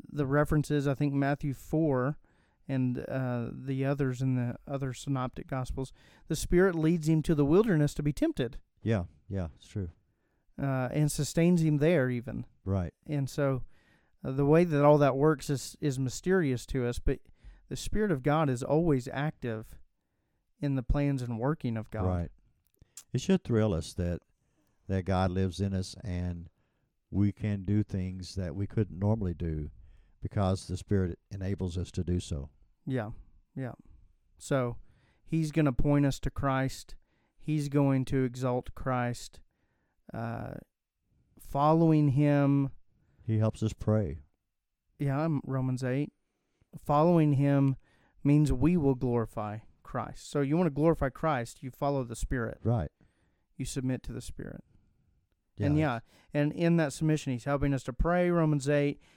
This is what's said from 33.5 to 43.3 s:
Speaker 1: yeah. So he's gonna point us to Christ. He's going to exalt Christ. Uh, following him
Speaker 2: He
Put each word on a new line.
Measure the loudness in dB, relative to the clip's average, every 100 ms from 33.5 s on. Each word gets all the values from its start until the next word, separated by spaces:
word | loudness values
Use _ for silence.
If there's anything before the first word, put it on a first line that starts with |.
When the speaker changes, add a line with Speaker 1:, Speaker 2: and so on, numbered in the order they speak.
| -12
Speaker 1:
yeah. | -12 -12 -20 -20 -20 _ _ _
So | -4 -2 -2 -6 -14 _ _ _
he's | -4 -2 0
gonna | 2 2
point | 4 4 4 2
us | 0
to | -6
Christ. | -4 -2 0 -2 -6 -14 -20 _ _ _ _
He's | -4 -2 0
going | 2 4 2 0
to | 0
exalt | 0 -2 -2 -2 -4
Christ. | -8 -4 -2 -2 -4 -10 -20 -20 _ _ _ _ _ -16
Uh, | -10 -8 -8 -10 -12 -16 _ _ _ _ _ _ _
following | -8 0 4 6 6 6 4
him | 4 4 4 4 2 0 -6 -20 _ _ _
Speaker 2:
He | -2